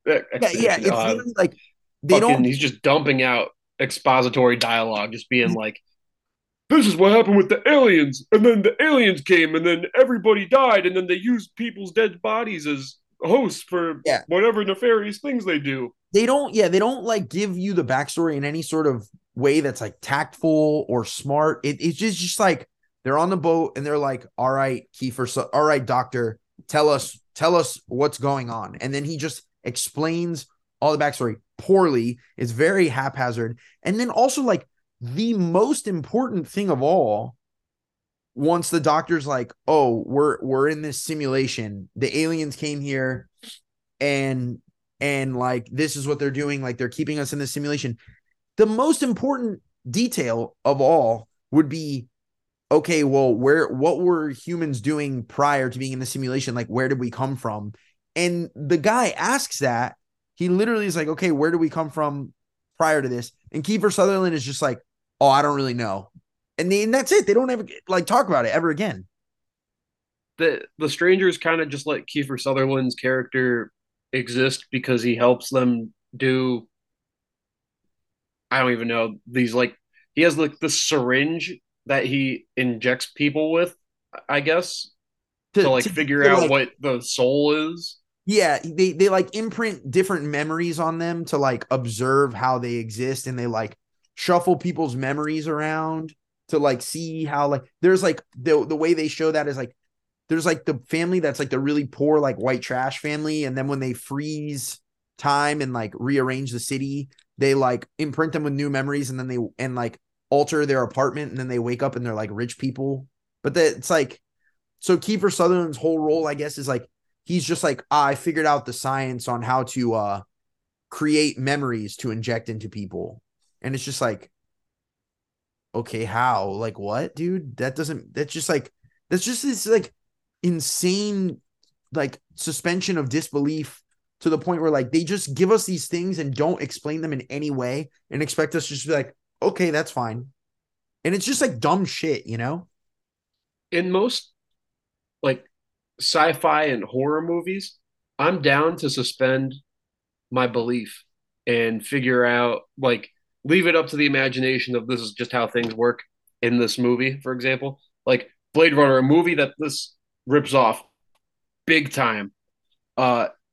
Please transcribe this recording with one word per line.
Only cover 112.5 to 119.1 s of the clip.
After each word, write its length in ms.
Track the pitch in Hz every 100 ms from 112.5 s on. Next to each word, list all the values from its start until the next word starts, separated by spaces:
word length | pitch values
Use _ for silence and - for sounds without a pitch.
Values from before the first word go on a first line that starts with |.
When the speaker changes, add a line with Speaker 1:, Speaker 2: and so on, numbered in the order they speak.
| -
Speaker 2:
people. 500 | 135 131 135 135 135 _ _ _
But 120 | 143
the, 140 | 170 156
it's, 220 | - -
like, 320 | 160 135 - _ _ _ _ _ _
so 180 | - 175
Kiefer 360 | - 214 196
Sutherland's 440 | - 175 180 165 123
whole 220 | 156 160
role, 280 | 156 165 156
I 60 |
guess, 240 | 143 147 -
is, 100 | 135
like, 180 | 127 - _ _ _ -
he's 180 | 175
just 180 | 139 170
like, 220 | 160 127 -
"Ah, 140 | 147 139
I 100 | 135
figured 300 | 170 160 156
out 200 | 143 131
the 60 |
science 560 | 120 135 135 131